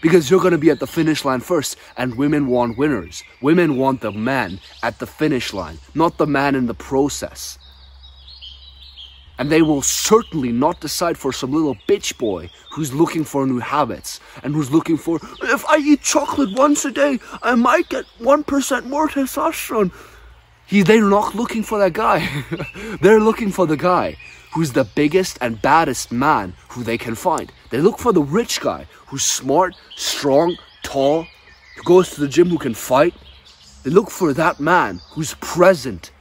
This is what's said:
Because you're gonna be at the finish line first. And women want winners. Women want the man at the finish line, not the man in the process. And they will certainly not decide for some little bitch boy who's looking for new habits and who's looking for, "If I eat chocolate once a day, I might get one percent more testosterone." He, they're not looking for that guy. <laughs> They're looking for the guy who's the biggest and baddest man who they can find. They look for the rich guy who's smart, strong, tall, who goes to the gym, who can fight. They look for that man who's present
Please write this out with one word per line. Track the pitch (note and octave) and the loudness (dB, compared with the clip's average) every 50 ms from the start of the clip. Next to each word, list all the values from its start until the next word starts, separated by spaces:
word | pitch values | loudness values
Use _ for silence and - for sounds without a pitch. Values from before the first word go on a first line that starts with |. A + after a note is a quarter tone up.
Because | - D#3+ E3 F3+ D#3 B2 | 4 6 4 4 4 4
you're | F3+ F#3+ | 2 4
gonna | F3 F#3 E3+ D#3+ | 4 2 0 2
be | C#3+ E3 | 2 2
at | C#3+ - | 2 0
the | C#3 | -2
finish | - - E3+ D#3+ D#3+ D#3 C#3 - | -6 -2 -2 0 0 0 0 -2
line | C#3+ C3 B2+ | -2 -2 -2
first. | B2 - F3+ D#3+ C3 - - - - - - | -4 -2 -4 -2 -2 -4 -10 -12 -18 -20 -8
And | - B2 B2+ A#2 | -6 -6 -6 -2
women | A#2 C#3+ D3 D3+ D3 C#3+ | -2 0 0 2 0 0
want | C3 C3 D3 - - A2+ A2+ | 0 2 0 0 0 0 -2
winners. | C#3+ D3+ C#3+ G#2+ F2 F2 - - - - - _ | 0 0 0 -2 -4 -8 -16 -18 -18 -20 -18 _
Women | B2 C#3 E3 F3+ F3 D#3+ C#3 | 0 2 4 4 4 2 2
want | B2 C3+ C3+ C3 B2+ | 2 0 0 0 -2
the | - G#2+ | -4 -6
man | G2+ G#2+ A2 B2+ C3+ C3 A#2 F2 F2+ F#2+ - - - - | -6 -4 -4 -2 -2 -2 -2 -4 -8 -12 -16 -20 -14 -6
at | - A#2 A2+ - | -6 -6 -6 -6
the | B2+ | -14
finish | A2+ - - D#3 D3+ C#3+ B2 - - | -14 -4 -2 -2 0 0 -2 -4 -6
line, | - G2 F2 D#2+ E2+ - - - - | -8 -8 -8 -10 -12 -16 -20 -12 -2
not | - D#3+ E3+ - - | 0 0 0 2 0
the | D#3+ | -2
man | D3+ C#3+ C#3 C#3 C#3+ C3+ | 0 2 0 0 2 0
in | C3+ B2+ | 0 0
the | A#2 A2 | -2 -4
process. | - - - C3+ C3+ C#3+ C#3+ - - - D#2 - - - - - - - - - - - - - - - - - - - - - - - - - - - - - - - - - - - - - - - - - | -8 -10 -4 0 0 0 0 -2 -8 -10 -12 -12 -14 -16 -16 -16 -18 -20 -20 -20 -20 -20 -20 -20 -20 -20 -20 -20 -20 -20 -20 -20 -20 -20 -20 -20 -20 -20 -20 -20 -20 -20 -20 -20 -20 -20 -20 -20 -20 -20 -20 -8
And | - B2+ D3 | -6 -2 2
they | D#3+ E3 | 4 4
will | E3 D3+ D3+ C#3 | 4 4 2 0
certainly | C3 - - - - - G#3+ A3+ - - - D#3+ B2+ B2 | 0 -2 -4 -2 2 4 4 4 2 0 -6 -4 -2 -2
not | A#2 A#2+ C3+ D#3+ F3 - | 0 2 0 0 0 -2
decide | - D3 - - F#3 E3+ D#3+ - | -8 -10 -4 -2 -2 -2 -2 -2
for | - C3+ | -4 -6
some | B2 - - B2+ | -6 -4 -6 -4
little | C3+ D#3+ D#3+ D3 B2 G2 - - | -2 0 0 -2 -2 -6 -2 -2
bitch | G3+ G3+ - - - _ | -2 -2 -2 -10 -6 _
boy | B2+ A2 F#2+ E2+ E2+ F2+ - - - - | -4 -4 -4 -6 -8 -14 -18 -20 -20 -16
who's | - C#3+ D#3+ C3+ B2 | -8 -8 -8 -6 0
looking | C#3+ E3 D#3+ - E3 D3+ | 0 0 0 0 -4 -6
for | - - C#3 C3+ | -4 -2 -2 -2
new | C3+ B2+ B2 | 0 -2 -2
habits | A#2 - C3+ D3 D3 A#2 G2 D2 - - - - - - - - - | -4 -2 -2 -2 -2 -2 -4 -10 -12 -14 -16 -16 -18 -20 -20 -12 -8
and | C3 D3 | -4 -2
who's | D#3 D3+ B2 | -2 -2 0
looking | C3+ D#3+ D3+ - E3 | 0 -2 0 0 -4
for, | C#3 - - E3 D3+ - - - - | -2 -2 -4 -4 -4 -6 -12 -14 -8
"If | - B3+ B3 C4+ - | -2 -2 -2 -2 0
I | - D4+ D#4 | 0 0 2
eat | C#4 D4+ D4 - | 4 2 2 2
chocolate | - - - D#4 C#4+ D4+ - - C#4 G3+ F#3+ | 2 0 0 0 0 0 -2 -2 -2 -2 2
once | B3 C4+ D4+ D4 D4 - | 2 4 4 4 2 -2
a | C#4+ | -4
day, | A3 - C#4 D4 C4+ A#3+ - - - - | 0 0 0 0 0 -2 -6 -12 -18 -6
I | - A#3 B3 | -2 0 2
might | A#3 A#3+ A#3 C4 F4 F4 - | 2 4 4 2 2 0 -2
get | - - - - _ - | -6 -8 -8 -10 _ -4
one | A#3 B3+ C#4 D4+ D4+ | 2 2 2 2 2
percent | - C#4 C#4 B3+ - C4 A#3+ A#3 | -2 -2 -2 0 0 -4 -4 -4
more | A#3+ C4+ D4 D#4 D4 | -4 -2 -2 -2 0
testosterone." | - C#4 C4+ B3+ - C#4 D#4 E4 D#4+ - - - C4 A3 G3+ F3+ - - - - - - - - - - _ _ _ _ _ | 0 -2 -4 -4 -4 -4 -4 -4 -4 -6 -10 -4 -2 0 0 0 -2 -8 -20 -20 -20 -20 -20 -20 -20 -20 _ _ _ _ _
He, | - F#3+ G3+ | 0 2 2
they're | G3 D#3+ G#3+ A3+ | 6 6 6 6
not | G#3+ G3+ G3 G#3 G#3 - - | 6 4 4 2 2 0 -4
looking | G3 B3 A#3+ - A3+ G#3 | -6 -6 -4 -4 -6 -6
for | - A3+ G#3 | -4 0 2
that | G3+ F#3 D#3 | 2 2 2
guy. | G#3 A3 B3 C#4 D#3+ E3+ - C3 D3 B2+ - - - F3 | 0 0 2 2 0 0 -4 -6 -8 -8 -8 -8 -8 -8
<laughs> | - - - G#3 A3+ G#3 D3+ | -12 -12 -14 -12 -12 -8 2
They're | C#3+ F#3 A3 A3 | 6 6 6 8
looking | G#3+ A3 G#3+ A3 A#3 G3+ | 6 4 0 0 -4 -4
for | F3+ - F3+ | 0 0 0
the | D#3 D#3 | 0 0
guy | C#3 D#3+ F3+ F#3 E3 A2 E2+ D2+ - - - - - - - | 0 0 0 2 2 0 -2 -6 -10 -18 -20 -20 -20 -20 -10
who's | - D#3+ E3 D3 | -4 -4 -4 0
the | A#2 C#3+ C3+ | 0 -2 -2
biggest | - - - D3 D3+ D3 F#3 F#3+ - - - | 0 0 0 0 2 2 2 0 0 -6 -6
and | B2 A#2+ A2+ G#2+ | -6 -6 -6 -2
baddest | G2+ C3 C#3+ D#3+ E3 D3 B2 - - - | 2 4 4 4 4 2 -2 -6 -8 -6
man | A#2+ A#2+ C3+ D3+ D3+ A#2+ G2+ F#2 F2 - - _ | -4 0 2 2 2 2 0 -6 -12 -16 -20 _
who | - B2 A#2+ | -12 -10 -6
they | A2+ A2+ | -4 -4
can | A#2 - A#2+ A2+ | -4 -4 -8 -10
find. | A2 - F3+ D#3+ C3+ F#2+ - - _ _ - | -4 -2 -2 -2 -2 -4 -8 -14 _ _ -6
They | - B2 | -4 2
look | D#3 G#3 A3+ - | 2 2 2 2
for | - A#3+ | 0 2
the | G#3+ F3 | 2 2
rich | D3 C3+ D3 A3 A#3+ - - - | 2 2 0 -2 -2 -2 -6 -4
guy | - B2+ F2+ C#2+ C#2 - - - - | -4 -4 -4 -6 -10 -20 -20 -20 -20
who's | - - C3+ - | -14 -8 -6 -4
smart, | - - - C3 C3 C3+ D#3+ F#3 F3+ E3+ - - - - | -4 -4 -4 -2 0 2 2 2 0 -2 -12 -20 -20 -16
strong, | - - - - - - C#3+ C3+ C#3+ E3 F3 F3 - - - _ _ - | -10 -8 -6 -6 -4 0 4 4 4 4 4 0 -4 -10 -20 _ _ -14
tall, | - - C#3 C3+ C#3 D3 D#3+ E3+ - - - _ - - _ _ - - | -8 -2 0 2 2 2 0 -2 -6 -16 -20 _ -20 -20 _ _ -20 -20
who | - | -12
goes | - - F3 F#3 F3+ - | 2 6 6 6 6 4
to | - - | -4 -6
the | D3 C#3+ | -6 -2
gym, | C3 - F3+ F3+ | 4 2 4 4
who | E3+ D3 | 2 -2
can | - C3+ | -2 -4
fight. | A2+ - - - B2+ C3 D3+ F3 - - - - - - _ - - _ - - - - | -6 -6 -4 0 2 4 4 2 0 -6 -20 -20 -20 -20 _ -20 -20 _ -20 -20 -20 -10
They | - C3+ | -6 2
look | D3 F#3+ A3+ - | 2 2 2 2
for | - - F3+ D#3 | -6 -2 -2 0
that | C3+ C3+ D#3+ F3 D#3 - | 0 2 0 0 0 -2
man | C#3+ D#3+ F3+ F3+ C#3+ G#2+ F#2 F2 - - | 0 2 2 2 2 0 -4 -10 -14 -14
who's | - D#3 D#3+ - - | -8 -8 -8 -8 -8
present | - - - - C3 B2 A#2 F#3+ E3+ - C3 G2+ E2+ - - _ _ | -12 -12 -8 2 4 6 6 6 4 -2 -10 -10 -10 -14 -20 _ _